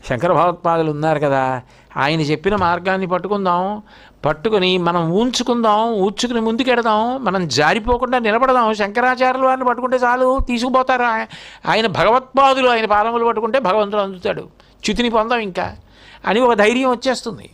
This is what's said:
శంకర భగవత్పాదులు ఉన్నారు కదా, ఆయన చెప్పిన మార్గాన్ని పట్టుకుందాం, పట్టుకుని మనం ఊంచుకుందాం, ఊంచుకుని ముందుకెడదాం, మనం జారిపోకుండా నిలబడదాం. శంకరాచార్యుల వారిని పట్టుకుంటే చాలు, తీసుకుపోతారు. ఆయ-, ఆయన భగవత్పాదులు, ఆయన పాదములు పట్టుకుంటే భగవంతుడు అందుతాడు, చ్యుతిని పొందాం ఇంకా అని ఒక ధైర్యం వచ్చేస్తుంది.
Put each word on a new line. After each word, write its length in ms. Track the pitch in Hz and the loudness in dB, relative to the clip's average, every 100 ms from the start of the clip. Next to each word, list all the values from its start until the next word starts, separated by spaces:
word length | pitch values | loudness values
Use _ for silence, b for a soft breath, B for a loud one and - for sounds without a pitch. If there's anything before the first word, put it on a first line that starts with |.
శంకర 280 | - 127 175 | -6 -2 0
భగవత్పాదులు 560 | 160 175 175 170 165 160 | 2 2 0 -2 0 0
ఉన్నారు 280 | 147 156 151 | -2 0 0
కదా, 220 | 147 135 131 127 123 b b - | 2 0 0 -4 -8 b b -2
ఆయన 260 | 139 160 | 0 0
చెప్పిన 340 | 147 151 190 208 | 0 0 0 0
మార్గాన్ని 500 | 180 175 180 190 185 | 0 0 -2 -2 -2
పట్టుకుందాం, 540 | 180 185 202 185 175 190 214 - B B _ | -4 -2 -2 0 0 -2 -6 -12 B B _
పట్టుకుని 480 | - 151 185 214 185 185 | -4 -2 0 2 2 0
మనం 220 | 170 175 165 | 0 0 0
ఊంచుకుందాం, 720 | 180 247 233 247 240 226 208 233 220 | 0 0 -2 -2 0 2 2 0 0
ఊంచుకుని 440 | 190 208 240 240 | -2 -2 -4 -2
ముందుకెడదాం, 600 | 226 226 254 240 233 214 226 262 | -2 -2 0 0 2 0 0 -2
మనం 180 | 240 190 175 | -2 -2 -2
జారిపోకుండా 720 | 120 147 196 226 240 247 254 | 0 2 2 0 -2 0 0
నిలబడదాం. 500 | 226 220 262 254 220 220 | 0 0 2 2 2 0
శంకరాచార్యుల 720 | 202 208 247 254 254 254 262 | -2 0 0 2 0 2 0
వారిని 200 | 262 247 | 0 0
పట్టుకుంటే 300 | 240 247 247 | -2 0 0
చాలు, 260 | 247 247 254 262 247 | 0 2 2 2 0
తీసుకుపోతారు. 640 | 240 247 254 254 254 240 | -2 0 0 2 0 0
ఆయ-, 200 | 220 220 B B B - | -2 -6 B B B -2
ఆయన 220 | 180 226 | 0 0
భగవత్పాదులు, 760 | 170 175 240 254 269 269 262 254 | 2 2 2 0 2 4 4 2
ఆయన 180 | 233 220 | 2 2
పాదములు 400 | 208 214 233 233 | 0 0 0 0
పట్టుకుంటే 320 | 220 220 214 | 0 0 0
భగవంతుడు 420 | 180 214 208 208 | 0 0 0 -2
అందుతాడు, 420 | 196 185 202 185 - _ b b | -4 -4 -6 -6 -8 _ b b
చ్యుతిని 280 | - 214 240 | -6 -2 0
పొందాం 300 | 226 214 240 | 0 0 -2
ఇంకా 260 | 214 180 - - - B B B | -4 -6 -8 -10 -20 B B B
అని 160 | - 202 | -2 2
ఒక 120 | 254 226 | 2 4
ధైర్యం 340 | 208 240 262 | 2 2 0
వచ్చేస్తుంది. 560 | 240 262 240 240 147 98 | -2 -2 -4 -6 -12 -18